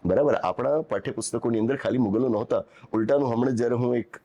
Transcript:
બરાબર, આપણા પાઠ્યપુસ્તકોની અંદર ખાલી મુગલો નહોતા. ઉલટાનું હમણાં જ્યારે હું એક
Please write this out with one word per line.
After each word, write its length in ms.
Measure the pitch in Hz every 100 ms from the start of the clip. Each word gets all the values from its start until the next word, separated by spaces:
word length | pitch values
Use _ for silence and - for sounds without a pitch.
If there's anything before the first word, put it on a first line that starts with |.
બરાબર, 300 | 87 92 143
આપણા 460 | - 90 90 127 147
પાઠ્યપુસ્તકોની 760 | 156 101 113 120 - 117 120 113
અંદર 180 | 113 135
ખાલી 220 | - 127
મુગલો 300 | 113 104 131
નહોતા. 360 | 107 107 113 - - -
ઉલટાનું 400 | 107 113 143 135
હમણાં 240 | 113 127 120
જ્યારે 180 | 120
હું 220 | 120 123 120
એક 200 | 110 -